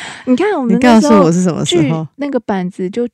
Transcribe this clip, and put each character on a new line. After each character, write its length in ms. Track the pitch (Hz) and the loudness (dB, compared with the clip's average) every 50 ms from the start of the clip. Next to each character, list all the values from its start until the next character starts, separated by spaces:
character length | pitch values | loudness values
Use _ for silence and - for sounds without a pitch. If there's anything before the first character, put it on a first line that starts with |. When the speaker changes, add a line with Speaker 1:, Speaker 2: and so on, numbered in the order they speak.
| - | -16
Speaker 1:
<laughs> 200 | - - - - | -16 -18 -10 -2
你 80 | 254 254 | -2 0
看 240 | 247 370 427 392 302 | 0 0 0 -2 -2
我 60 | 254 | 0
们 120 | 233 233 240 | 0 0 2
那 200 | 247 247 226 220 | 4 4 6 4
时 60 | - | 4
候 60 | 190 | 4
Speaker 2:
你 40 | 226 | 4
告 60 | 196 | 4
诉 40 | 180 | 4
我 40 | 160 | 2
是 140 | 170 180 180 | 2 0 0
什 100 | 180 147 | -2 -2
么 100 | 135 147 | -2 -2
时 120 | - 349 349 302 262 | -2 0 0 0 0
候？ 100 | - 160 160 | -2 -4 -6
Speaker 1:
锯 60 | - _ | -10 _
那 120 | - 285 285 | -10 -8 -6
个 120 | 269 240 | -6 -6
板 280 | - - 202 190 180 180 | -4 -4 -4 -4 -4 -6
子 220 | - - 185 180 | -6 -8 -8 -6
就 160 | 208 233 240 240 | -6 -6 -6 -6